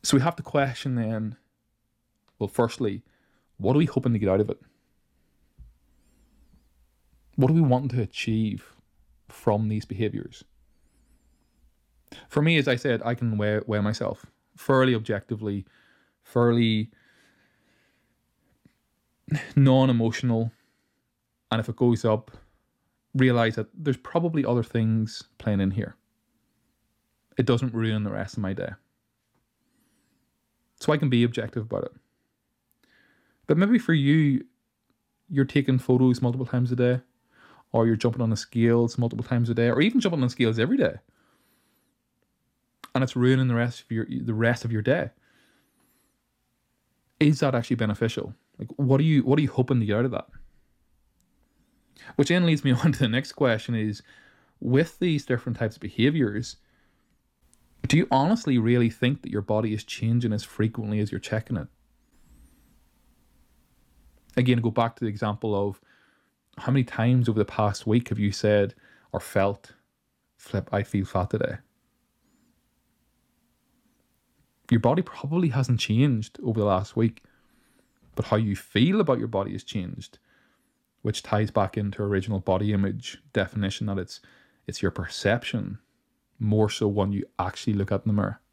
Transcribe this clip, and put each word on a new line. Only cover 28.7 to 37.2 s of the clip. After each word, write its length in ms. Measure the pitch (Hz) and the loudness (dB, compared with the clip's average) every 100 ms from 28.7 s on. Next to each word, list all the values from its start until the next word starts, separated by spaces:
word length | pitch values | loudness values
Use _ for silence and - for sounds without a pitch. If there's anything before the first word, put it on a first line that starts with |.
| 98 _ _ _ _ _ _ _ _ _ _ _ _ _ _ _ _ _ _ _ _ | -10 _ _ _ _ _ _ _ _ _ _ _ _ _ _ _ _ _ _ _ _
So 120 | - | -2
I 60 | 151 | 0
can 120 | 147 | 2
be 140 | 120 | 2
objective 400 | 120 117 113 120 | 2 -2 -8 -8
about 220 | 107 - - | -6 -6 -8
it. 80 | - _ _ _ _ _ _ _ _ _ _ _ _ _ _ - | -12 _ _ _ _ _ _ _ _ _ _ _ _ _ _ 0
But 100 | 151 | 2
maybe 220 | 202 240 | 4 2
for 140 | - | 4
you, 520 | 160 139 156 147 131 - _ _ _ _ _ _ _ _ | 2 4 4 4 0 -4 _ _ _ _ _ _ _ _
you're 160 | 143 139 | 0 2
taking 340 | 143 135 131 | 2 2 0
photos 420 | - 127 127 123 | 2 4 4 4
multiple 240 | 123 127 123 | 0 -2 -4
times 260 | 123 123 | -2 -2
a 40 | 123 | 2
day, 260 | 123 127 _ _ | 2 0 _ _